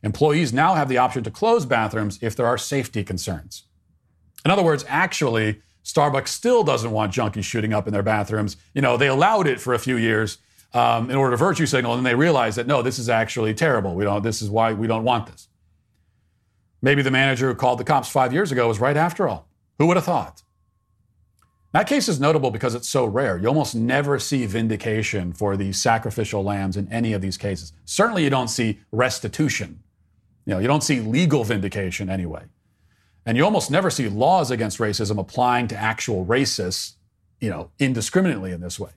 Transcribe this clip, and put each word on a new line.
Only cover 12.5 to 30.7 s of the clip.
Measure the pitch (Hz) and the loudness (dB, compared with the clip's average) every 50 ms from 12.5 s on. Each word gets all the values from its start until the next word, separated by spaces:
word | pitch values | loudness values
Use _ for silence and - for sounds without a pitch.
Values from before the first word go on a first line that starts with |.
| 107 123 | 0 -4
that, | 120 | -2
no, | 123 147 135 | 0 2 2
this | 113 127 123 135 | 2 0 -2 -4
is | 120 113 | -2 0
actually | 120 113 113 110 - 123 113 107 110 | 0 0 0 0 -2 -2 -2 -2 0
terrible. | 107 165 160 135 113 95 95 85 | 0 2 2 2 2 0 -2 -2
We | 90 104 | 0 0
don't, | 101 101 104 98 | 0 0 0 0
this | 117 107 - | -2 -4 -2
is | 110 101 | -4 -2
why | 101 113 113 113 110 | 0 2 2 2 0
we | 101 113 110 | 0 -2 -2
don't | 113 113 110 | 0 0 0
want | 120 123 117 110 - | 0 0 0 -2 -6
this. | - - - _ _ _ _ _ _ _ _ _ _ _ _ _ _ _ _ _ _ _ _ _ _ _ _ _ _ _ | -14 -20 -20 _ _ _ _ _ _ _ _ _ _ _ _ _ _ _ _ _ _ _ _ _ _ _ _ _ _ _
Maybe | - 131 143 143 | 2 2 2 4
the | 139 135 | 2 2
manager | 131 131 135 135 131 120 127 135 | 2 4 4 2 2 2 0 -2
who | 123 | 0
called | - - 127 123 120 | 0 2 0 0 0
the | 120 | 0
cops | - 151 139 127 - | 0 0 0 0 0
five | - 139 131 123 123 | 0 0 0 2 2
years | 160 208 180 | 0 -2 0
ago | 139 123 120 117 | 2 2 2 2
was | 113 101 | 2 2
right | 120 135 143 151 | 0 0 2 2
after | 160 175 170 - 202 143 | 0 0 0 -2 -2 -2
all. | 104 80 - _ _ _ _ _ _ _ | -2 -6 -10 _ _ _ _ _ _ _
Who | 143 165 | 2 4
would | 180 185 | 4 2
have | 160 | 2
thought? | - 175 139 98 - - - _ _ _ _ _ _ _ _ _ _ _ _ _ _ _ _ _ _ _ _ _ _ _ _ _ _ - | 0 -2 -2 -2 -4 -12 -20 _ _ _ _ _ _ _ _ _ _ _ _ _ _ _ _ _ _ _ _ _ _ _ _ _ _ 0
That | 170 208 214 | 0 2 2
case | 285 294 - - | 0 0 2 0
is | 185 135 | -2 2
notable | 139 147 160 156 135 127 | 2 2 2 2 2 0
because | 104 110 - 123 113 | -2 -2 -2 -2 -4
it's | 120 113 - | -4 -8 -2
so | - 139 127 | 0 0 0
rare. | 110 98 120 139 120 95 87 | 2 0 0 0 0 -2 0
You | 92 113 | 0 0
almost | 135 156 147 - - | 2 2 0 0 -2
never | 120 113 120 127 139 143 143 143 127 | -2 -2 0 0 0 2 0 -2 -2
see | - - 143 135 123 | -2 -2 -2 -2 -2
vindication | 107 95 117 113 113 110 101 - 117 107 110 107 - - 104 90 87 85 | -2 -2 -2 -2 -2 -2 -2 -2 -2 -2 -2 -2 -2 -4 -4 -4 -6 -6
for | - 107 104 98 | -4 -2 -2 -2
the | 98 98 98 95 | -2 -4 -4 -4
sacrificial | - - 127 113 113 113 123 104 - 110 98 - 104 98 | -2 0 2 2 2 0 -4 -4 -4 -6 -4 -4 -4 -4
lambs | 101 104 101 98 95 90 104 | -2 -4 -4 -4 -4 -4 -4
in | 98 - | -6 -4
any | 110 117 117 113 110 | -4 -2 -2 0 -2
of | 101 | -2
these | 92 98 92 - | -4 -4 -6 -4
cases. | - 101 98 87 - - - - _ | -4 -6 -6 -6 -8 -14 -20 -20 _
Certainly | - - - 196 233 226 190 160 | -10 0 0 2 2 2 2 2
you | 147 | 2
don't | 135 131 127 113 | 2 0 -2 -2
see | 110 - 120 113 104 - - _ | -2 -2 0 -2 -2 -4 -8 _
restitution | - 110 123 127 123 - - 110 - - 156 147 - - 104 82 78 85 - _ _ _ _ _ _ _ _ _ _ _ _ | -2 0 0 0 0 -4 -8 -8 -2 -2 -2 0 0 -4 -6 -10 -14 -20 -20 _ _ _ _ _ _ _ _ _ _ _ _
you | - 98 | -4 -2
know, | 92 | 0
you | 98 | 2
don't | 120 | 2